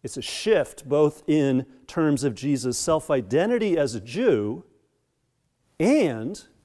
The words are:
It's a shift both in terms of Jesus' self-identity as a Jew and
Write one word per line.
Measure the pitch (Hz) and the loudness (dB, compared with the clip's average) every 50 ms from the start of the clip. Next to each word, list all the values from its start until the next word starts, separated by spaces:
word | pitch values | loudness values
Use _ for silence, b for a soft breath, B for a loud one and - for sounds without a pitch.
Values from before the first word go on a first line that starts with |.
It's | - 131 - | -10 -10 -10
a | 135 | -8
shift | 110 - - - - 214 220 175 127 - - - - 139 | -10 -8 -10 -4 0 2 2 2 2 -2 -8 -16 -4 0
both | 143 147 151 147 - - - | 2 4 4 2 2 -4 -2
in | - 151 156 143 139 131 127 131 B B B B | 0 2 2 4 2 2 0 -2 B B B B
terms | - - 170 160 151 147 123 139 | -6 -2 0 2 2 2 2 0
of | 139 107 | -2 -4
Jesus' | - 131 143 143 127 113 127 120 - | -2 -2 -2 -2 0 -2 -4 -4 -2
self-identity | - 170 160 156 - - 151 131 107 92 117 151 185 220 247 240 220 202 170 165 | 0 0 0 0 0 0 -2 -2 0 0 0 0 2 2 0 0 0 0 2 0
as | 143 127 113 | 0 -2 -2
a | 110 | -8
Jew | 95 117 123 185 254 233 147 107 104 104 120 175 - _ _ _ _ _ _ _ _ _ _ _ _ _ _ _ _ _ _ _ _ _ _ _ | -10 -8 -6 0 2 2 2 2 0 -4 -6 -8 -12 _ _ _ _ _ _ _ _ _ _ _ _ _ _ _ _ _ _ _ _ _ _ _
and | 156 220 285 311 226 156 120 110 110 139 208 - - _ _ _ | 2 2 4 4 2 0 -2 -4 -6 -8 -10 -12 -16 _ _ _